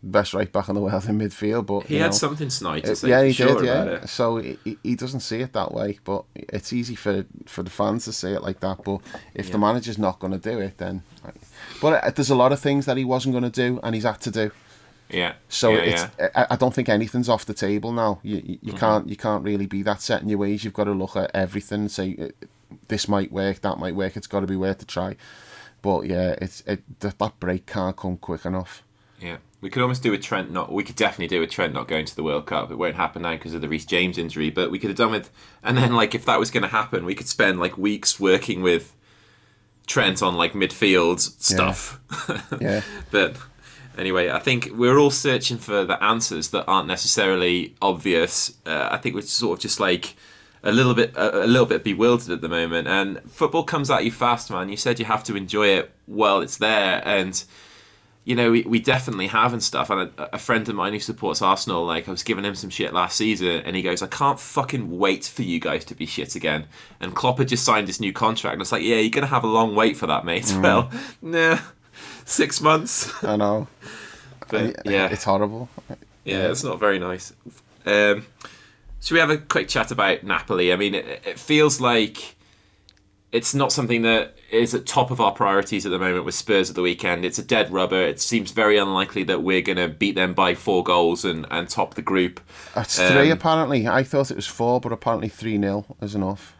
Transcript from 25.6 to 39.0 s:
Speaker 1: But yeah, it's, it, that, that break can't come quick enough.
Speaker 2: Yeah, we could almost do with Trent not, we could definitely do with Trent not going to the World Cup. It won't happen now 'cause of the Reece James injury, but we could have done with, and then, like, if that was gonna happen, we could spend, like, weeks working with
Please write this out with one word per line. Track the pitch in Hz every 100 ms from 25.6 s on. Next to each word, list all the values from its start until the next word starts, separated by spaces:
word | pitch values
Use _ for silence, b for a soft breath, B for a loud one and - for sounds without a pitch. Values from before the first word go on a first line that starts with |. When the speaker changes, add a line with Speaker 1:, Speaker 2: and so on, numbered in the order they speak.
| B B
Speaker 1:
But | 101 90 76
yeah, | 90 92 -
it's, | 92 - -
it, | 101 - -
that, | 101 92
that | 107 -
break | 90 92 -
can't | 107 92 92
come | 95 90
quick | - 85 87
enough. | 92 90 - _ b b b
Speaker 2:
Yeah, | 87 82 _ _ 98
we |
could | 127
almost | 123 127
do | 127
with | 101
Trent | - 104 90
not, | 90 -
we | 95
could | 101 -
definitely | 107 - 85
do | 87
with | 80
Trent | - 87
not | 65 64
going | 80 73
to | -
the |
World | 78 73 76
Cup. | 80 -
It | 62
won't | 87 78
happen | 90 -
now | 85 80
'cause | 82
of | 80
the | 71
Reece | 78 78
James | 90 90 87
injury, | 82 76 76
but | 78 90
we | 95
could | 107
have | 98
done | 113
with, | 110 - B B B
and | - 127
then, | 123 120
like, | 107 113
if | -
that | 110
was | 113
gonna | 120 98
happen, | 107 104 98
we | 87 98
could | -
spend, | - 101 90
like, | 90 92
weeks | 101 104 - -
working | 98 92 - 90
with | 92 85 - _